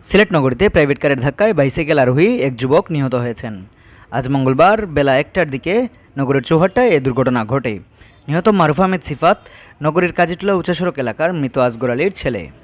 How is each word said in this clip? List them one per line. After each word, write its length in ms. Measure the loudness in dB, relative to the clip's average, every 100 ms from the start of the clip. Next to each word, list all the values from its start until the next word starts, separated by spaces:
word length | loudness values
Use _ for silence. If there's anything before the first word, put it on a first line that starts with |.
সিলেট 260 | 0 0 2
নগরীতে 300 | 2 0 2 2
প্রাইভেট 280 | 2 2 0
কারের 180 | 0 0
ধাক্কায় 280 | -2 0 0
বাইসাইকেল 460 | 2 0 -2 0 2
আরোহী 300 | 2 4 2 2 -2
এক 80 |
যুবক 300 | -2 2 0 2
নিহত 240 | -4 -2
হয়েছেন। 380 | -2 -4 -8 -12 -12 -16 _ -20 -20 -8
আজ 140 | -6 -2
মঙ্গলবার 560 | 0 0 4 4 4
বেলা 280 | -2 0 2 2
একটার 240 | 0 -2 -2
দিকে 380 | -4 -2 -2 -2 -10 _ -6
নগরের 240 | 0 0 2
চৌহাট্টায় 400 | 2 2 2 2
এ 40 | 2
দুর্ঘটনা 460 | 0 0 0 0
ঘটে। 340 | -2 -4 -4 -8 -12 _ -20 _ -6
নিহত 200 | -2 2
মারুফ 320 | 2 2 2
আহমেদ 220 | 0 -2
সিফাত 360 | -6 -2 0 0 -6 -20 -20 _
নগরীর 300 | -2 0 -2 0
কাজীটোলা 360 | -2 -2 -2
উঁচা 200 | -2 -2
সড়ক 260 | -2 -4 -4
এলাকার 300 | -6 -2 -4
মৃত 240 | -2 -4 0
আজগর 320 | 0 0 -4
আলীর 220 | -2 -2 -2
ছেলে। 240 | -6 -6 -10 -18